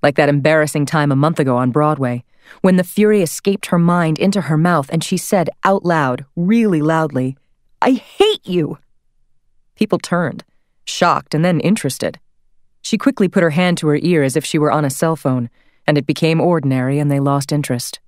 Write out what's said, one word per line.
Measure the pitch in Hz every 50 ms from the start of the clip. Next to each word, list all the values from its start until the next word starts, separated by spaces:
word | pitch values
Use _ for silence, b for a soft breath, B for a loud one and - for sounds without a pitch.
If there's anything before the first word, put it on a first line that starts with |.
Like | - 143 135
that | 160 151 143
embarrassing | 143 143 131 151 156 156 151 151 - 156 147
time | 135 - 160 147 143
a | 139
month | 135 143 156 170 -
ago | 151 131 127
on | 120 127 127
Broadway, | 117 151 151 151 151 143 135 123 120 123 - B B B B B B B
when | B 190 185
the | 180 185
fury | - - - 208 214 214 208
escaped | 180 151 - - _ 196 196 196 -
her | - - 175
mind | 170 170 175 175 170 160 156 -
into | - 190 196 202
her | 156 135 160
mouth | 151 165 180 175 156 135 139
and | - 165
she | 151 - 196
said | 175 - - - 190 165 135 - _ -
out | 190 196 196 -
loud, | 175 170 160 147 131 123 123 135 _ _
really | - 170 185 220 233 233 214 180 156
loudly, | 147 156 160 160 160 151 143 131 127 131 135 _ _ _ _ _ _ _ _ _
I | - 240
hate | 269 226 - - - - 392 427 415 - _
you! | - 180 175 156 - 170 - _ _ _ _ _ _ _ _ _ _ _ _ _ _ _ _ _ _ _
People | _ 214 - - 175
turned, | - - 180 175 175 135 - - - _ _ _ _ _ _ _ _
shocked | - - - 180 175 151 139 - _ -
and | 156 160
then | 180 180 156
interested. | - 165 208 226 - 143 - - - - - - _ _ _ _ _ _ _ _ _ _ _ _
She | _ - - 196
quickly | - 277 277 - 208 180
put | - 196
her | 175 165
hand | 143 165 180 180 175 170
to | - 151
her | 147 147
ear | - 170 180 160
as | 139 135 131
if | 156 -
she | - - 160
were | 151 147
on | - 151 151
a | 135
cell | 135 - - 165 160
phone, | 151 - 139 131 127 120 120 _ _ _ _ _ _ _
and | - 151 147
it | 139
became | - 147 - - 160 160 165
ordinary | 143 170 175 160 139 139 131 131 127 131 139 147
and | 147 143
they | 143 139
lost | 139 139 139 139 139 -
interest. | 151 147 143 - 127 120 - - - - _